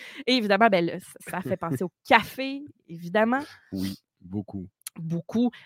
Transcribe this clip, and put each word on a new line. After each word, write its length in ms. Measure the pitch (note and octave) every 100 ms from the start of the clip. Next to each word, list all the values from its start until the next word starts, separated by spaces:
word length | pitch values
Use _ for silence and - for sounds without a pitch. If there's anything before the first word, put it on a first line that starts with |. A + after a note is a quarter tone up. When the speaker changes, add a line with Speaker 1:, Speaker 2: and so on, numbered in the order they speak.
| - - C#4
Speaker 1:
Et 80 | B3+
évidemment, 320 | G#3 G3 A3+
ben, 180 | F#3+ E3+
là, 140 | F3+
ça, 320 | - - -
ça 100 | F3
fait 140 | F#3+ F#3
penser 260 | E3 C#3
au 80 | F3+ -
Speaker 2:
<laughs> 100 | -
Speaker 1:
café, 560 | A#3+ - - C4+ C#4 D4 - -
évidemment. 540 | E3+ E3+ G#3 A3+ C4 D4 - _
Speaker 2:
Oui, 240 | F#2+ F#2+ - _ _
beaucoup. 480 | F2 G2+ G2 G2+ F#2 _ - -
Speaker 1:
Beaucoup. 500 | D#3+ E3+ - A3+ A#3+ -